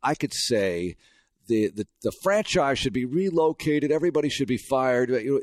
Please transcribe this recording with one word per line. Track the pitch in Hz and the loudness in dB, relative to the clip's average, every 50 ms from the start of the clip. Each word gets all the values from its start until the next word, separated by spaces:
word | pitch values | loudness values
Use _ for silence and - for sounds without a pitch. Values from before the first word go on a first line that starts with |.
I | - 131 151 | -2 -2 -2
could | - - 120 - | -2 -4 -6 -4
say | - - - 123 107 98 95 87 85 87 90 85 - _ _ _ _ _ _ _ _ _ | -4 -2 0 0 0 0 0 -2 -2 -4 -6 -8 -10 _ _ _ _ _ _ _ _ _
the, | - 117 110 107 98 - | -2 0 0 0 0 -2
the, | 107 104 - _ _ - | -4 -8 -8 _ _ -6
the | 113 - - - | -6 -4 -2 0
franchise | 190 202 214 208 - - 180 143 139 135 - | 0 2 0 0 0 0 0 2 2 0 0
should | - 131 101 | -2 -2 -2
be | 127 123 | -2 -4
relocated. | 123 139 175 190 190 165 165 160 160 160 - - 156 147 147 139 143 | -2 -2 -2 0 0 2 2 2 2 2 0 -2 0 0 2 2 2
Everybody | 151 156 156 175 143 151 147 147 | 0 2 2 0 2 2 0 0
should | - - 135 | 0 -2 -2
be | 120 127 | -2 -2
fired. | 110 - - 139 131 131 131 123 123 127 120 | -2 -2 -2 0 2 2 2 2 2 2 2
You | 127 120 107 135 139 | 0 0 0 0 -2
know, | 131 | -2